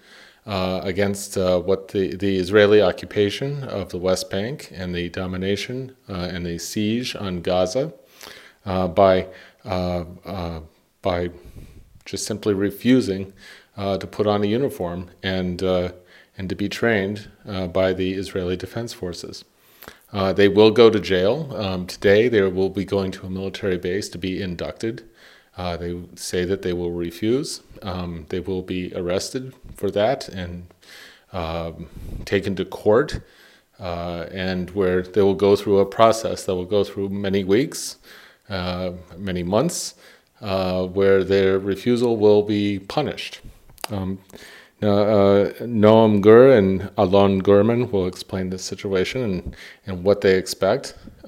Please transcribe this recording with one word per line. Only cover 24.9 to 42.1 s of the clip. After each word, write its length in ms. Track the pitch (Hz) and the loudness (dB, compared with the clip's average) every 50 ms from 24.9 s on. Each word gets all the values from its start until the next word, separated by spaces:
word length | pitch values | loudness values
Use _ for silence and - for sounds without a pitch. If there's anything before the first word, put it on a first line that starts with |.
| 123 - - - _ _ - - - _ _ _ _ | -6 -8 -14 -20 _ _ -20 -20 -20 _ _ _ _
Uh, 200 | - 90 90 85 | -10 -8 -6 -6
they 200 | 80 87 87 87 87 90 - - | -6 -8 -8 -8 -10 -12 -16 -16
say 280 | - - - - 90 90 | -14 -10 -4 -2 -2 0
that 200 | 87 98 95 - | 0 -2 -2 -2
they 100 | 90 87 | -4 -4
will 180 | 87 87 87 | -4 -4 -6
refuse. 720 | 85 87 87 85 - - 107 110 123 139 160 - - - - - - - | -6 -6 -6 -8 -8 -4 -2 -2 -2 -2 -4 -6 -12 -14 -16 -20 -20 -14
Um, 440 | - 95 90 90 90 87 85 82 76 | -10 -10 -8 -8 -8 -8 -10 -12 -10
they 140 | - 95 92 | -8 -8 -8
will 200 | 85 101 95 92 | -6 -6 -6 -6
be 300 | 90 - 92 92 92 90 - | -6 -6 -6 -6 -8 -8 -8
arrested 600 | 92 90 87 90 98 - - - 131 131 131 - _ - - - | -6 -4 -2 -2 -4 -4 -6 -8 -10 -10 -12 -16 _ -20 -20 -10
for 120 | - - 98 | -6 -6 -2
that 360 | 87 101 104 120 139 135 - | 0 2 2 2 0 -2 -6
and, 400 | - - 95 87 85 87 87 87 - _ _ _ - - - - - - _ _ _ | -10 -10 -10 -10 -10 -10 -14 -16 -18 _ _ _ -20 -20 -20 -20 -20 -20 _ _ _
um, 560 | - 92 82 80 82 85 82 82 78 82 85 - - - - - - - - | -10 -8 -6 -6 -6 -6 -6 -8 -10 -12 -16 -16 -16 -16 -12 -12 -12 -12 -4
taken 320 | - 101 98 92 101 95 | -2 0 0 0 -2 -4
to 80 | 90 92 | -4 -4
court, 560 | - - - - 107 104 127 151 - - 104 - _ _ _ _ _ _ _ _ _ _ - | -6 -8 -2 2 4 4 4 4 0 -4 -10 -10 _ _ _ _ _ _ _ _ _ _ -12
uh, 460 | 101 90 85 85 87 87 85 85 82 82 92 | -10 -8 -8 -6 -6 -6 -6 -8 -8 -8 -8
and 360 | 95 92 92 92 90 90 85 | -6 -4 -4 -4 -4 -6 -4
where 300 | 92 101 95 90 90 92 | -2 0 0 2 2 0
they 200 | 90 - - 107 | -2 0 2 2
will 120 | 98 98 95 | 4 4 4
go 220 | 90 104 98 101 | 4 4 4 4
through 240 | 101 - 110 98 98 | 4 4 2 2 2
a 60 | 98 | 2
process 580 | 98 - - 113 113 110 - - 92 98 - - | 2 4 4 4 4 4 2 -4 -6 -6 -6 -6
that 120 | - 92 | -4 -4
will 100 | 90 90 | -4 -4
go 180 | 90 104 101 98 | 0 0 0 0
through 240 | - - 101 98 | 0 -4 -6 -6
many 380 | 98 98 101 101 95 95 101 95 | -6 -6 -6 -4 -2 -2 -2 2
weeks, 500 | 90 98 120 147 160 - - - - - - _ - - - - - _ _ _ - | 2 2 2 2 0 -4 -10 -12 -12 -14 -16 _ -20 -20 -20 -20 -20 _ _ _ -8
uh, 420 | 101 90 90 92 90 90 92 90 87 87 82 - - | -6 -6 -4 -4 -4 -4 -6 -6 -8 -10 -14 -18 -16
many 260 | 87 101 95 90 90 87 | -10 -8 -6 -4 -4 -2
months, 520 | 87 101 113 147 175 - - - - - _ - - - _ _ _ _ _ | 0 0 0 0 0 -2 -6 -10 -12 -14 _ -20 -20 -20 _ _ _ _ _
uh, 440 | 110 101 95 95 95 92 92 92 92 | -8 -4 -4 -2 -2 -2 -2 -2 -4
where 360 | 90 92 98 98 98 98 95 92 | -2 0 2 4 4 4 4 4
their 340 | 92 98 98 95 95 98 | 2 2 4 4 4 2
refusal 600 | 98 98 101 95 - - 120 123 117 123 120 | 0 0 -2 -4 -2 0 0 0 2 2 0